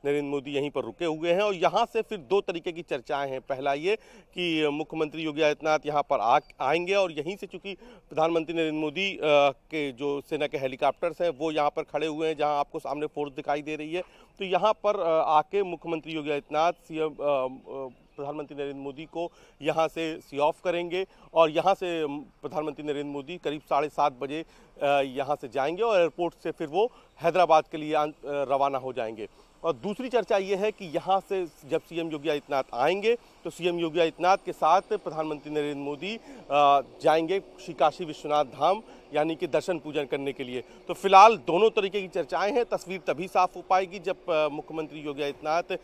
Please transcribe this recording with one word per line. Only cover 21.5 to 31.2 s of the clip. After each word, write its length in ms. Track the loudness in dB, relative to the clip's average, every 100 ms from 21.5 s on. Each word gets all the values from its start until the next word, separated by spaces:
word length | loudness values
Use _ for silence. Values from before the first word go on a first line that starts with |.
यहाँ 240 | 4 2
से, 280 | 2 0 -2
अम, 180 | -4 -6
प्रधानमंत्री 640 | -10 _ -8 -6 -6 -6
नरेंद्र 280 | -6 -4 -4
मोदी 240 | -8 -10 -8
करीब 240 | -6 -8
साढ़े 280 | -2 0 0
सात 240 | 0 0
बजे, 320 | 0 -8 -8 -10 -18 -20 -4
अ, 40 | 2 2
यहाँ 360 | 2 -4 -4 -4
से 120 | -4
जाएंगे 340 | -2 -2 0
और 180 | 2 4
एयरपोर्ट 340 | 2 2 -4 -4
से 80 | -8
फिर 160 | -6 -4
वो 260 | 0 0 -2 _ -2
हैदराबाद 440 | 0 4 6 6 4
के 60 | -8
लिए 160 | -2
आन-, 180 | 0 -2
अ, 60 | -6
रवाना 540 | -6 -4 0 2 2 0
हो 140 | -6
जाएंगे। 360 | -6 -6 -6 -12 _ -20 _
और 80 | -6
दूसरी 360 | -4 -6 -6 -2
चर्चा 280 | -2 2 0
ये 200 | 0 0
है 140 | -2
कि 140 | -4
यहाँ 360 | -6 -6 0 0